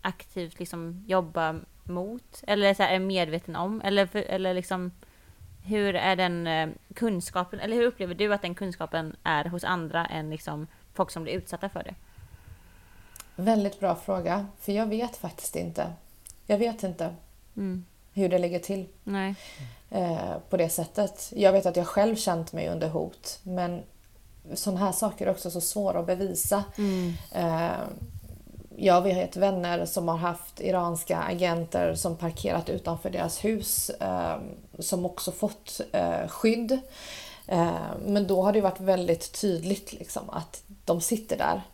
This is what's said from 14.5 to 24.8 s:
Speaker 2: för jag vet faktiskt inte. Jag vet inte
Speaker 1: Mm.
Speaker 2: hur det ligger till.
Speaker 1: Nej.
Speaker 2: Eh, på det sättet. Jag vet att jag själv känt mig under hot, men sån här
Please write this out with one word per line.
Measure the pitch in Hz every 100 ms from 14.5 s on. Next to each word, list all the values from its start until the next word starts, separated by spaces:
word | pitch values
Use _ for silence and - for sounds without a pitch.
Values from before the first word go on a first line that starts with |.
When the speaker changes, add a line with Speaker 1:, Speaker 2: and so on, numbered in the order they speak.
| -
Speaker 2:
för | -
jag | 202 220
vet | 220 233 -
faktiskt | 170 - - 165
inte. | 175 160 165 170 - - - - -
Jag | 208
vet | 233 220
inte | 190 170 165 170 - - - -
Speaker 1:
Mm. | 196 185 180 - -
Speaker 2:
hur | 202 185
det | 180
ligger | 175 175
till. | 175 196 185 -
Speaker 1:
Nej. | - 196 190 196 - - 127 - -
Speaker 2:
Eh, | 208 175 165 90 - -
på | 185
det | 165
sättet. | 170 160 - 196 - - -
Jag | 196
vet | 190 190
att | 175
jag | 170
själv | - 214 220
känt | 202 170 165
mig | 165 165
under | 170 160
hot, | 160 170 - - -
men | 185 180 175 175 - - - - - - 156
sån | - 202
här | 185